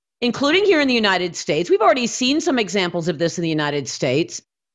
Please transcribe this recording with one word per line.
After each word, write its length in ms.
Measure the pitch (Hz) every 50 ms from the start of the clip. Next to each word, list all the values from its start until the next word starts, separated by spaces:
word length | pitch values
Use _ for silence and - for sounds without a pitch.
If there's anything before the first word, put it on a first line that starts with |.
| _ _ _ _
including 460 | 240 240 220 - 269 285 320 381 415
here 160 | 392 392 302
in 80 | 285 262
the 40 | 247
United 440 | 233 214 202 190 180 180 175 160 -
States. 320 | - - 151 156 175 -
We've 100 | 370 403
already 280 | 381 359 302 262 240 220
seen 340 | - - 254 247 285 320
some 180 | 320 339 285 240
examples 480 | 220 175 175 208 185 175 156 175 160 175
of 100 | 165 139
this 200 | 170 165 - -
in 60 | 170
the 60 | 160
United 380 | 160 156 151 147 143 147 135 -
States, 540 | - - 160 135 123 151 175 - - - - _ _ _ _ _ _